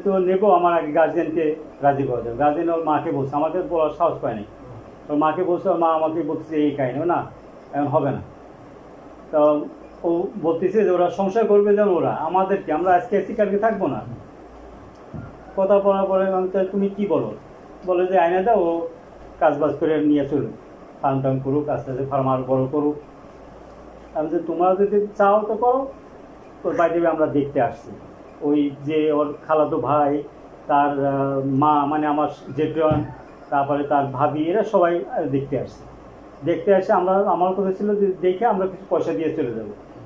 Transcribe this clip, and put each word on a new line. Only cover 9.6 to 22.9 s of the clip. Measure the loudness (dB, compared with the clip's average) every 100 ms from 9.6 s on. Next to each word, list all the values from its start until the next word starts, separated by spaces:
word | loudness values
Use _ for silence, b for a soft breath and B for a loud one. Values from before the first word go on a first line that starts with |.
| -2 -12 -20 -6
ও | -2 -2 -2 -4
বলতেছে | -2 0 0 2
যে | 2
ওরা | 2 0
সংসার | 0 -2 0 4
করবে | 4 4 4
যেন | 4
ওরা, | 2 0
আমাদের | -2 -2 0 0 -2
কি, | -2
আমরা | -2 4
আজকে | 2 4 -2
আছি, | -2
কালকে | 0 0 2
থাকবো | 0 0 -2
না। | -4 -10 -14 -16 -20 -20 -20 -20 -20 -20 -20 -18 -16 -16 -18 -12 -2
কথা | 2 4
বলার | 4 2 2
পরে | 2 2
আমি | 0 0
তো, | 0
"তুমি | -2 0 -2
কি | -2 0
বলো?" | 0 -2 -8 -16 -20 -20 -12 -2
বলে | 0 2
যে, | 2
"আয়না | 4 2
দাও, | 2 2
ও | 2 -2 -6 -12 -20 -20 -16 0
কাজ | 2 2
বাজ | 0 0
করে | 0 2
নিয়ে | 2 2 2
চলুক, | -2 -4 -8 -20 -20 -20 -4
ফার্ম | -2 0
টার্ম | 0 -2
করুক, | 0 -2 -2
আস্তে | -4 -6
আস্তে | -6 -4
ফার্ম | -2 0
আরো | 0 0
বড় | 0 0
করুক।" | 0 0